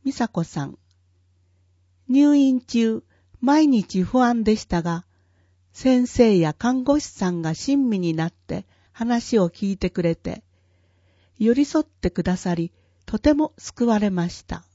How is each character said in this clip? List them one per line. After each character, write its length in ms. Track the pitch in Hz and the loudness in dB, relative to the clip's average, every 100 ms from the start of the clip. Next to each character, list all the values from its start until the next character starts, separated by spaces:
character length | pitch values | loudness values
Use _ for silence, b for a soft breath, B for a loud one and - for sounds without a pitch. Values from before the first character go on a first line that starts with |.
美 80 | 269 | -8
佐 200 | - 233 | -4 -4
子 120 | - | -4
さ 200 | 160 - | -6 -6
ん。 140 | 139 - _ _ _ _ _ _ _ _ _ _ _ _ - | -10 -12 _ _ _ _ _ _ _ _ _ _ _ _ -2
入 280 | 262 294 285 | 4 4 4
院 240 | 269 254 | 4 0
中、 440 | - 233 226 220 _ _ _ - | -2 0 0 -2 _ _ _ -6
毎 260 | 247 302 311 | 0 4 4
日 360 | 240 180 185 | 2 0 -4
不 200 | 180 254 | 0 2
安 200 | 240 240 | 2 0
で 140 | 214 214 | 0 -2
し 80 | |
た 180 | - 175 | -2 -4
が、 220 | 170 170 - _ _ _ _ _ _ | -4 -6 -10 _ _ _ _ _ _
先 320 | - 262 254 247 | -4 0 2 0
生 320 | - 233 190 | 2 4 4
や 160 | 156 | 2
看 280 | 147 240 254 | -2 -4 -2
護 160 | 254 294 | 0 0
師 100 | - | -2
さ 220 | - 185 | -6 -4
ん 120 | 175 | -2
が 120 | 160 | -4
親 340 | 160 - 285 254 | -6 -2 0 0
身 100 | 202 | 0
に 160 | 175 | -2
な 140 | 160 165 | -2 -4
っ 40 | |
て 340 | _ - 160 - _ _ | _ -10 -10 -10 _ _
話 480 | - 233 240 - 226 | -8 -2 -2 0 0
を 120 | 175 | 0
聞 220 | - 196 | -2 -6
い 40 | 190 | -4
て 140 | 180 | -4
く 120 | - | -2
れ 140 | 170 165 | -4 -4
て、 260 | 175 214 _ _ _ _ _ _ _ _ _ _ | -8 -12 _ _ _ _ _ _ _ _ _ _
寄 140 | 220 | 0
り 100 | 240 | 2
添 180 | 285 320 | 2 0
っ 20 | |
て 260 | 302 _ 185 | -4 _ -6
く 120 | - | -4
だ 140 | 180 180 | -4 -4
さ 180 | 185 | -4
り、 180 | 170 165 _ _ _ - | -4 -6 _ _ _ -10
と 120 | 220 | 0
て 160 | 294 | 2
も 180 | 294 302 _ | 2 0 _
救 280 | - - 240 | -20 -4 0
わ 120 | 214 | 2
れ 120 | 202 | 0
ま 180 | 180 170 | -2 -4
し 140 | - | -8
た。 200 | - 165 _ | -14 -14 _